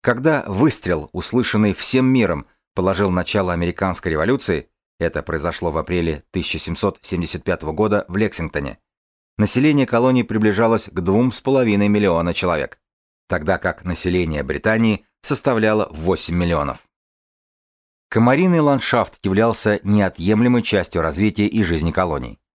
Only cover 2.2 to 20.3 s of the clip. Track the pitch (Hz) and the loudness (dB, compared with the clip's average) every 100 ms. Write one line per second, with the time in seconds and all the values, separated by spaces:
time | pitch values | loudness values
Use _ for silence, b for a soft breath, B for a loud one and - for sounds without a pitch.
2.2 | 98 78 - _ _ - 92 92 101 90 | 2 -2 -8 _ _ -2 -2 0 0 0
3.2 | 87 104 92 85 87 85 95 90 87 78 | 0 -2 0 0 -2 -2 -4 -2 -2 0
4.2 | 87 135 - 80 - _ _ _ 85 80 | 0 0 -2 -4 -4 _ _ _ -4 -4
5.2 | 73 80 80 - 87 76 78 90 82 73 | -6 -4 -4 -4 -4 -4 -2 -2 -2 -4
6.2 | _ 92 82 80 - 85 101 - - 87 | _ -6 -4 -8 -6 -2 -4 -4 -8 -6
7.2 | 85 85 - 85 78 80 107 101 - 92 | -4 -6 -4 -4 -4 -2 0 0 -2 -2
8.2 | 107 - 80 76 69 53 _ _ _ _ | -2 -2 -6 -6 -6 -10 _ _ _ _
9.2 | _ - 107 127 147 143 131 117 127 127 | _ -2 0 2 2 2 2 2 4 2
10.2 | - 107 107 101 113 113 - - 87 101 | 0 2 2 2 2 2 -2 -4 2 2
11.2 | 127 - - 135 120 101 101 104 101 82 | 2 -2 0 2 2 2 2 2 2 2
12.2 | 87 85 92 80 67 - _ _ _ _ | 0 -2 -2 -2 -4 -10 _ _ _ _
13.2 | _ 87 76 90 92 - 87 82 92 90 | _ -4 0 -2 -2 -4 -8 -4 -2 0
14.2 | 82 76 67 71 107 110 113 104 _ _ | 0 -4 -4 -4 0 2 2 0 _ _
15.2 | - 139 - 117 107 107 98 82 82 87 | -6 -2 0 2 2 0 -2 -4 -2 -2
16.2 | - 87 87 82 71 64 _ _ _ _ | -2 -2 0 0 -2 -8 _ _ _ _
17.2 | _ _ _ _ _ _ _ _ _ - | _ _ _ _ _ _ _ _ _ 2
18.2 | 120 139 185 170 147 135 - 123 98 - | 2 4 4 4 2 0 0 0 -2 -4
19.2 | 98 95 113 110 107 104 98 104 95 - | -2 2 2 0 0 0 2 2 2 0
20.2 | 87 | 0